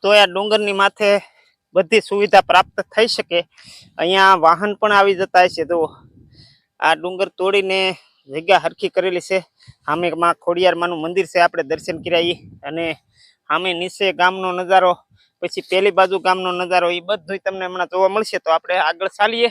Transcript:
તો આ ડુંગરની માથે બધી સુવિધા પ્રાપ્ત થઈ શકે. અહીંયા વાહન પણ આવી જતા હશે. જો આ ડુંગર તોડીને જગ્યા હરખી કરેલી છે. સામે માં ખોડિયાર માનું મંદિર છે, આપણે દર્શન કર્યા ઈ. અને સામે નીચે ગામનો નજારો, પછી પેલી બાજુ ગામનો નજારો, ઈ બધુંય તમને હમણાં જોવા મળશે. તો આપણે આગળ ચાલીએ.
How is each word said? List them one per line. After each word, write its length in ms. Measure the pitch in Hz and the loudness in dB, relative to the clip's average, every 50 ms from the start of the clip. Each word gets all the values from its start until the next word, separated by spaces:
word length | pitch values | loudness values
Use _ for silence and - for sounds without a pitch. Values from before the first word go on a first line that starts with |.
| - | 2
તો 60 | 196 | 4
આ 160 | 208 208 202 | 4 6 4
ડુંગરની 460 | 190 175 190 202 214 208 214 214 208 202 | 4 2 -4 -4 -2 0 0 0 -2 -2
માથે 500 | 196 196 202 _ _ 214 202 202 202 - - _ _ _ _ _ _ _ _ _ | 0 0 0 _ _ 0 2 2 0 -2 -6 _ _ _ _ _ _ _ _ _
બધી 260 | 175 190 160 - 220 | -2 0 2 0 0
સુવિધા 400 | - - 202 202 202 196 - 196 | 0 0 -4 -2 -2 4 4 4
પ્રાપ્ત 400 | 180 - 175 180 190 _ _ - | 4 6 2 2 2 _ _ -10
થઈ 260 | 190 _ - - 220 | -10 _ 0 0 0
શકે. 340 | 240 - - 214 _ 170 170 165 _ _ _ - - - - - _ _ - | 0 0 -6 -6 _ -4 -4 -4 _ _ _ -20 -20 -20 -20 -20 _ _ -6
અહીંયા 360 | 156 170 185 190 196 190 190 | -2 0 2 4 6 6 6
વાહન 400 | 180 156 165 170 165 202 208 208 | 6 6 4 4 4 0 -6 -4
પણ 180 | 190 - 214 208 | -2 -2 2 2
આવી 220 | 202 196 202 196 | 4 4 2 2
જતા 300 | 175 190 185 _ 185 180 | -2 -4 0 _ 4 4
હશે. 200 | 185 180 - 160 | 4 2 -4 -4
જો 140 | 143 - 170 160 151 - - _ - _ _ _ _ _ _ - _ _ _ _ _ _ _ | -2 -2 -2 -2 -4 -6 -14 _ -20 _ _ _ _ _ _ -20 _ _ _ _ _ _ _
આ 140 | - 151 165 | 0 0 0
ડુંગર 340 | 156 160 180 185 185 196 185 | 0 -2 -10 -4 -4 -6 -6
તોડીને 680 | _ _ 185 190 196 202 196 190 190 190 190 185 180 - _ _ _ _ _ 135 | _ _ -2 0 0 0 0 0 -2 -2 -2 -2 -4 -6 _ _ _ _ _ _
જગ્યા 300 | 135 151 165 170 196 175 | -12 -12 0 2 2 2
હરખી 300 | 147 165 - _ - 185 | 2 0 -8 _ -8 -4
કરેલી 320 | _ - 175 190 180 175 | _ -2 -2 -2 -4 -6
છે. 180 | - - 190 190 170 _ _ _ _ - - _ _ | -6 -4 -4 -4 -4 _ _ _ _ -20 -20 _ _
સામે 240 | - 151 160 175 175 | -6 -4 -2 -2 -4
માં 240 | 160 160 175 170 170 | -2 0 0 0 0
ખોડિયાર 400 | _ _ - 175 175 185 180 170 | _ _ -4 -2 2 2 2 2
માનું 280 | 170 170 175 175 160 156 | 2 -4 -6 -6 -6 -8
મંદિર 240 | 165 180 190 185 | -6 -4 -4 -6
છે, 120 | 165 - 180 | -2 0 0
આપણે 220 | 175 170 _ 165 160 | 0 0 _ -6 -6
દર્શન 400 | 135 160 156 - - 175 165 - | -6 -6 -8 -8 -10 -10 -10 -6
કર્યા 160 | 175 170 170 | -2 -2 0
ઈ. 160 | 170 170 175 - - - - - - | 0 -2 -4 -6 -10 -20 -20 -18 -16
અને 340 | 143 151 165 165 165 156 _ _ _ _ _ _ _ _ _ _ _ | -12 -10 -8 -6 -8 -8 _ _ _ _ _ _ _ _ _ _ _
સામે 240 | 151 160 180 185 175 | -4 -4 -2 -4 -6
નીચે 380 | 170 175 185 - - 208 190 165 | -6 -6 -10 -6 -2 -2 -2 0
ગામનો 400 | 156 180 180 185 190 190 185 180 | 2 0 0 0 0 -6 -6 -4
નજારો, 400 | 180 185 170 190 190 180 180 - - _ _ _ _ _ _ _ _ | -6 -2 2 4 4 4 4 0 0 _ _ _ _ _ _ _ _
પછી 200 | - 175 - - 180 - | -10 -8 -8 -10 -8 -2
પેલી 200 | - 185 196 208 | -2 0 0 2
બાજુ 280 | 180 170 190 185 185 190 | 2 2 0 2 0 -2
ગામનો 340 | 160 185 185 185 185 185 180 | 0 0 -2 0 -2 -6 -6
નજારો, 380 | 180 180 175 185 180 175 175 | -6 -6 -2 0 0 0 0
ઈ 100 | 175 175 | -2 -4
બધુંય 380 | 170 180 208 208 160 151 190 196 | -6 -6 -8 -8 _ -10 -12 -8
તમને 260 | _ 196 196 190 185 | _ -8 -8 -6 -8
હમણાં 200 | 180 180 185 180 | -8 -6 -6 -6
જોવા 220 | 156 - 185 190 190 | -4 -2 0 0 0
મળશે. 300 | 196 214 214 - - 185 | 0 -2 -4 -4 -6 -8
તો 120 | _ 160 | _ -2
આપણે 260 | 160 165 _ - 180 | -2 -2 _ -4 -4
આગળ 320 | 185 175 156 170 165 185 196 | -2 -2 -2 -2 -4 -6 -8
ચાલીએ. 400 | _ - 208 220 226 233 233 233 | _ -2 -2 0 0 0 -2 -2